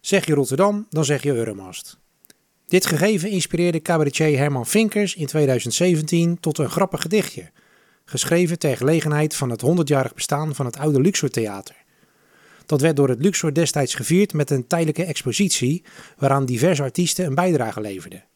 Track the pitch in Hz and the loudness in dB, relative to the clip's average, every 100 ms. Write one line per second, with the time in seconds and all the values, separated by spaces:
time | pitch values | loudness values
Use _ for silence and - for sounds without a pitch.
0 | - 196 165 147 131 135 202 208 214 151 | 2 0 2 0 2 2 2 0 -4 -2
1 | 139 143 143 123 113 98 95 90 - - | 0 0 0 -2 -2 -6 -12 -14 -16 -20
2 | _ _ _ _ _ _ - 180 - 156 | _ _ _ _ _ _ 0 0 2 2
3 | 196 208 180 196 - 165 175 165 - 165 | 2 0 0 -4 -2 0 0 0 0 0
4 | 143 - 156 139 147 135 117 208 226 208 | 2 2 2 2 0 -2 0 2 2 0
5 | 202 - 147 156 143 127 120 - 180 160 | -2 -4 -4 0 2 2 -2 0 2 2
6 | 156 170 170 170 - 151 139 - 190 - | 2 2 2 0 -4 -2 -2 0 -2 -2
7 | 160 214 - - 85 _ _ _ _ _ | 0 0 -2 -8 -16 _ _ _ _ _
8 | _ 123 - 170 175 170 151 123 131 160 | _ -6 0 2 2 0 -2 0 2 2
9 | 151 147 156 - 131 117 127 175 147 143 | 2 0 0 -2 -4 0 2 2 2 2
10 | 127 - - 147 156 139 131 117 151 139 | 0 -6 -4 -2 -2 -4 -6 -2 0 4
11 | 156 196 147 - 110 98 - - _ _ | 4 2 -2 -2 -4 -6 -16 -20 _ _
12 | _ _ _ _ _ - _ 147 156 143 | _ _ _ _ _ -20 _ 2 2 4
13 | 139 120 175 185 160 143 160 151 135 - | 2 4 0 0 -2 0 0 0 -2 -4
14 | 113 170 202 151 143 139 - 170 165 151 | 2 2 2 0 0 -2 0 0 0 -2
15 | 175 147 131 110 196 - 123 165 - - | -4 -4 -4 0 0 2 0 -2 -6 -20
16 | - _ 135 139 131 120 156 151 139 143 | -20 _ 0 2 0 2 2 2 -2 -2
17 | 175 - 180 135 185 156 113 104 107 95 | -2 0 -2 0 2 2 -2 -6 -8 -10
18 | 80 87 _ | -12 -20 _